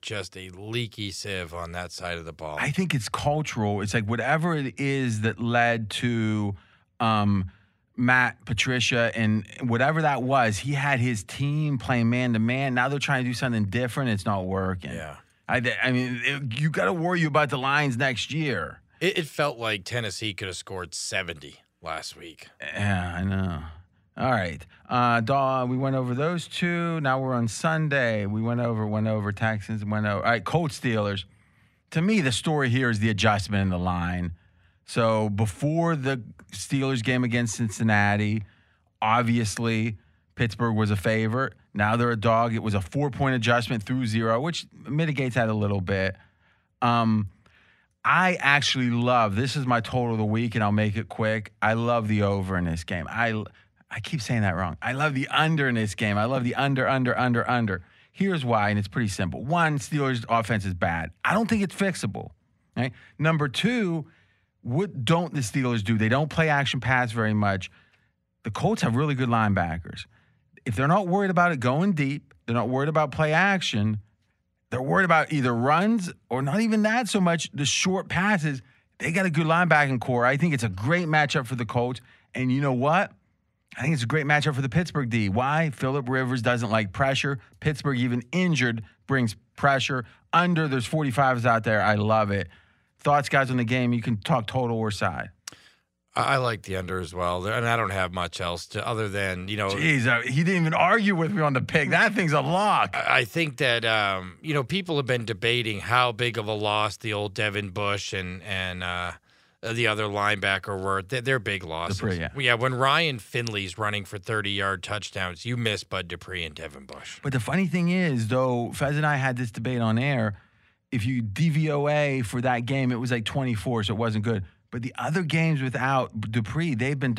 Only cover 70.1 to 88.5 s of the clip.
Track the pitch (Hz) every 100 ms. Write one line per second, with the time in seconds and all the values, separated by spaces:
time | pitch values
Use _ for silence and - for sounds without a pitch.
70.1 | _ _ _ _ _ - 104 139 190 180
71.1 | 190 196 175 175 147 123 139 202 160 139
72.1 | 143 - _ - 120 113 131 147 156 151
73.1 | 127 156 160 196 190 - 107 107 107 -
74.1 | _ _ _ _ _ _ 123 135 175 185
75.1 | 165 147 151 123 117 123 160 208 226 175
76.1 | - _ 123 139 190 226 220 214 226 233
77.1 | 214 180 170 - - 143 - 185 190 -
78.1 | 170 202 202 151 135 - _ _ _ 139
79.1 | 175 190 151 160 165 175 156 139 127 -
80.1 | 123 120 139 170 139 113 92 117 175 165
81.1 | 156 147 156 117 123 113 123 123 123 -
82.1 | - _ 117 127 127 143 123 143 175 -
83.1 | - _ _ _ _ _ - 135 151 113
84.1 | 156 143 147 151 135 135 160 180 151 120
85.1 | 113 101 101 131 151 165 117 135 139 123
86.1 | 131 127 127 117 120 117 113 101 - 135
87.1 | 135 143 139 - _ 156 147 143 127 123
88.1 | 120 120 180 180